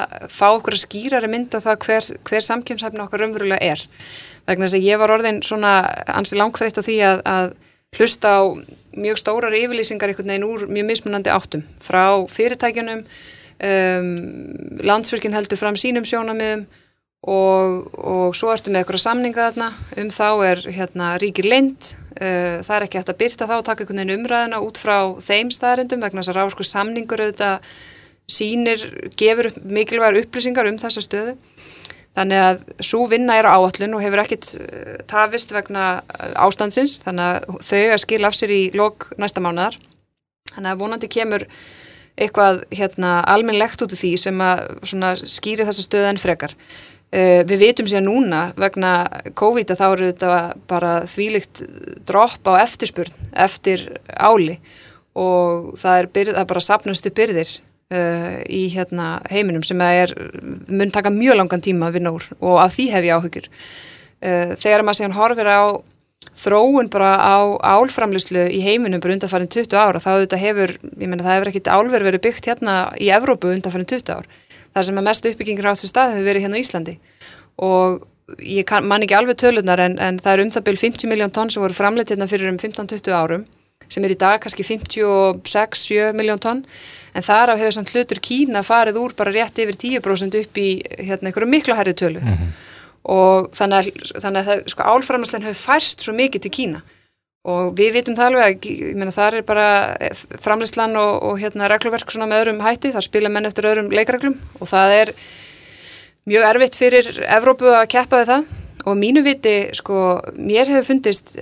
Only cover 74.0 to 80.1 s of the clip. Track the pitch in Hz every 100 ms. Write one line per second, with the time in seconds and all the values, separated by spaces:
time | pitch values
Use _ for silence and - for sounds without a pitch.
74 | - - - _ _ - - 196 190 196
75 | 196 214 226 233 214 202 202 196 196 247
76 | 254 208 196 196 196 214 247 180 165 170
77 | _ _ - - _ - 190 185 185 165
78 | - _ - - - 196 190 208 202 208
79 | 208 202 247 240 247 233 185 180 180 185
80 | 190